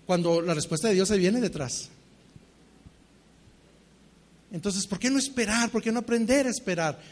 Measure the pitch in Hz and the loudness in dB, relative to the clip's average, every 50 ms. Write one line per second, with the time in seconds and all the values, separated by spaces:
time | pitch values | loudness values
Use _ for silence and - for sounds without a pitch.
0 | - - 180 175 170 170 170 170 165 175 165 151 - - 165 156 233 220 196 185 | -2 0 0 2 4 4 2 2 2 0 0 -2 -2 -2 -4 -2 0 2 4 4
1 | 190 190 214 190 175 185 220 254 233 175 - 151 135 117 - - - - - - | 4 4 2 2 4 2 2 2 0 -2 -4 -6 -6 -6 -6 -8 -10 -14 -18 -20
2 | - - - - - - - - - - _ _ - - - - - - - - | -20 -20 -20 -20 -20 -20 -20 -20 -20 -20 _ _ -20 -20 -20 -20 -20 -20 -20 -20
3 | - _ - - _ _ _ _ _ - - _ _ _ _ _ _ _ _ _ | -20 _ -20 -20 _ _ _ _ _ -20 -20 _ _ _ _ _ _ _ _ _
4 | _ _ _ - _ _ - _ _ _ 202 160 170 202 180 196 196 - 196 175 | _ _ _ -20 _ _ -20 _ _ _ -12 -6 -4 -4 -4 -4 -4 -6 -6 -2
5 | - 254 269 269 254 - - 247 226 202 214 233 233 226 233 220 - 226 220 240 | 0 0 0 0 0 -2 -2 -4 -2 0 0 0 0 0 -2 -2 -2 0 -2 -2
6 | 233 233 233 233 226 208 262 285 262 254 214 - - 196 180 165 165 156 - - | -2 -2 0 0 2 2 2 2 2 0 -2 -4 -4 -4 -2 0 0 -2 -4 -6
7 | - - | -12 -20